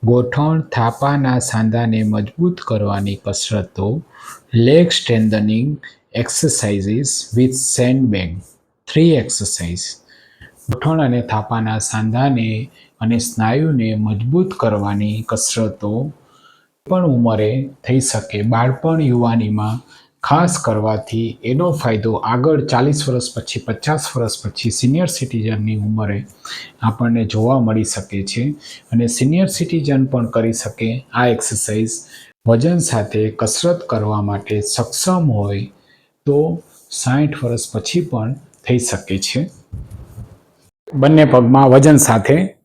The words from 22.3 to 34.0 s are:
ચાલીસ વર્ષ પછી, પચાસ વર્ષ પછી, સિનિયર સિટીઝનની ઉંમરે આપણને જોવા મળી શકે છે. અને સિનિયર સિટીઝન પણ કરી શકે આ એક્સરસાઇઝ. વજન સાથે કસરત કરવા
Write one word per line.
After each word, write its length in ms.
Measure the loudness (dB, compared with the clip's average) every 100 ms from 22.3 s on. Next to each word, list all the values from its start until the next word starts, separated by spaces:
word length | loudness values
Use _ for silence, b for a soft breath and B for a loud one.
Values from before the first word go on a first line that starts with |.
| 0 2 2 2
ચાલીસ 440 | 2 2 2 0
વર્ષ 260 | -2 -4 -8
પછી, 240 | -8 -8
પચાસ 580 | -6 -6 -2 -4 -4 -4
વર્ષ 260 | -4 -4
પછી, 260 | -8 -4 -4
સિનિયર 360 | 0 0 2 0
સિટીઝનની 720 | -4 -6 -4 -2 -2 -2 -2
ઉંમરે 500 | -2 -2 -2 -4 -6 B B B B B
આપણને 440 | -4 -2 0 0 0
જોવા 340 | 0 2 2
મળી 240 | 2 0
શકે 400 | -2 -6 -8 -8
છે. 320 | -6 -4 -4 -4 B B B
અને 160 | 0 0
સિનિયર 400 | 0 0 2 0
સિટીઝન 580 | -2 -2 -2 0 0 2
પણ 240 | 0 -2
કરી 240 | 0 -2
શકે 520 | -2 -6 -6 -4 -4 -6
આ 140 | 0 0
એક્સરસાઇઝ. 640 | 0 -2 -6 -4 -2 -2 -6 B B B B 2
વજન 300 | 2 4 0
સાથે 540 | 0 -2 -2 -2 -2
કસરત 540 | -2 -4 0 0 0 -2
કરવા 340 | -4